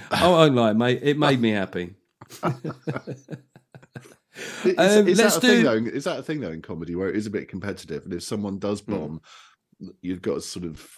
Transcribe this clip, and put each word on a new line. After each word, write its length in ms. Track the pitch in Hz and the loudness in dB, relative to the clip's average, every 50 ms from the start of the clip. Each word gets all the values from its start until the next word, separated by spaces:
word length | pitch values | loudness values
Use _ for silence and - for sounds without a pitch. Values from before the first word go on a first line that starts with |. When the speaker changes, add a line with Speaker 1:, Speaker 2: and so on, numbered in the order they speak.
| - - | -10 -6
Speaker 1:
I 180 | - - 165 180 | -2 2 4 4
won't 260 | 180 160 160 151 131 | 6 8 6 6 6
lie, 160 | 120 117 110 104 | 4 4 4 4
mate, 260 | 110 120 123 127 127 - | 2 2 2 0 2 0
it 140 | 143 147 151 | 0 0 2
made 240 | 147 143 135 123 | 2 2 2 2
me 80 | 117 110 | 2 2
happy. 460 | 107 101 95 - - 90 87 87 98 _ _ _ _ _ - - - - | 0 0 -2 -4 -6 -8 -8 -8 -12 _ _ _ _ _ -20 -20 -14 -6
<laughs> 20 | - 170 127 - - 156 131 - _ 160 131 131 - - 139 - _ - 156 131 _ _ _ - _ _ - - - _ _ - - - - _ _ _ _ - - - - - - | -6 -6 -6 -6 -8 -12 -12 -10 _ -10 -10 -8 -10 -12 -14 -14 _ -18 -18 -18 _ _ _ -20 _ _ -20 -20 -20 _ _ -20 -20 -20 -20 _ _ _ _ -14 -14 -12 -12 -2 -2
Speaker 2:
Is, 100 | - 180 - | 0 2 4
Speaker 1:
Um, 300 | 170 196 208 214 208 180 | 4 6 6 6 6 6
Speaker 2:
is 100 | 175 202 | 6 6
Speaker 1:
let's 180 | 226 - - | 6 4 4
Speaker 2:
that 20 | 165 | 4
a 40 | |
thing, 160 | - 247 240 233 | 4 6 6 6
Speaker 1:
do 60 | - | 6
Speaker 2:
though? 260 | 131 110 110 117 113 - 135 | 4 2 2 0 -2 -4 -6
Is 60 | - | -6
that 160 | 185 156 127 | -6 -6 -6
a 40 | 139 | -6
thing, 180 | - 156 151 | -6 -6 -6
though, 100 | 113 82 | -6 -8
in 100 | 82 80 | -8 -10
comedy 340 | - - 92 80 85 82 85 | -10 -12 -10 -10 -8 -8 -6
where 120 | 90 95 92 | -4 -4 -2
it 60 | - | -4
is 100 | 107 107 | -4 -4
a 40 | 110 | -4
bit 180 | 101 95 - - | -6 -6 -8 -8
competitive? 560 | - 92 95 101 90 - - - 76 71 - | -10 -10 -8 -8 -10 -10 -10 -12 -12 -10 -8
And 100 | 90 90 | -8 -10
if 100 | 85 - | -10 -8
someone 360 | - 117 104 101 101 98 95 | -8 -6 -6 -6 -6 -6 -6
does 220 | 101 101 107 104 | -6 -6 -6 -6
Speaker 1:
Hmm. 100 | - - 104 | -6 -6 -6
Speaker 2:
bomb, 280 | 95 76 76 80 78 - - - - - _ _ _ _ _ _ _ 92 92 - _ | -6 -6 -8 -10 -14 -16 -20 -20 -20 -20 _ _ _ _ _ _ _ -18 -18 -18 _
you've 200 | - 90 92 90 | -10 -8 -8 -6
got 140 | 92 110 71 | -4 -4 -4
to 60 | 71 | -4
sort 240 | - - - 92 90 | -6 -10 -10 -10 -10
of, 200 | 85 76 - - - - | -10 -12 -14 -18 -20 -20